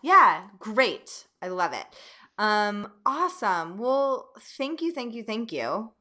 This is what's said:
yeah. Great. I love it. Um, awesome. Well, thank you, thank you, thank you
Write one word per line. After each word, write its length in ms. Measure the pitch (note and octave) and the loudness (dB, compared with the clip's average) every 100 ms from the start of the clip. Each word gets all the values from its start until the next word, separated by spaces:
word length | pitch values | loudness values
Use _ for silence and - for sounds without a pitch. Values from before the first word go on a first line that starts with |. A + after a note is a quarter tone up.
yeah. 420 | D4 F#4+ A#3 D#3+ F#3+ G3 | 6 8 8 4 -4 -14
Great. 640 | G#3+ A3 B3 - - - - - | -4 2 2 0 -10 -20 -20 -12
I 80 | F#3 | -6
love 240 | F#3 E3+ | -2 -2
it. 120 | A2+ - - - - - - | -4 -10 -18 -20 -20 -14 -2
Um, 540 | G#3+ G#3 G#3 G#3 G3+ - C4 | 2 2 2 -2 -8 -4 -2
awesome. 720 | C#4+ F4+ - G#3+ F3+ E3 F#3+ | 0 -2 -2 -2 0 -4 -4
Well, 520 | B3 C4+ C#4 C4 - - - - | 0 0 0 -2 -8 -20 -14 -8
thank 240 | C#4 D#4+ | -6 -4
you, 100 | E4 | -4
thank 200 | D4+ A#3+ | -4 -8
you, 100 | A3+ | -10
thank 280 | A3 A3 A3+ | -6 -6 -6
you 400 | D3 A#2 F3+ A3+ _ | -4 -4 -4 -6 _